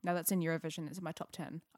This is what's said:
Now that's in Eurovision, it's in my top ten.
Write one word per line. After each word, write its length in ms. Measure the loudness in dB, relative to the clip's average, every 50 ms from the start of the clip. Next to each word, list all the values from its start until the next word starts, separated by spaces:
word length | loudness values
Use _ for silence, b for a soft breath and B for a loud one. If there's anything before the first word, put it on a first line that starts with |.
| 2
Now 100 | 2 2
that's 180 | 2 4 4
in 80 | 4 4
Eurovision, 460 | 4 4 2 2 0 -2 -4 -4 -4 -6
it's 120 | -6 -6
in 40 | -6
my 80 | -6
top 200 | -6 -6 -8 -10
ten. 300 | -8 -8 -8 -6 -8 -10 -12 _ _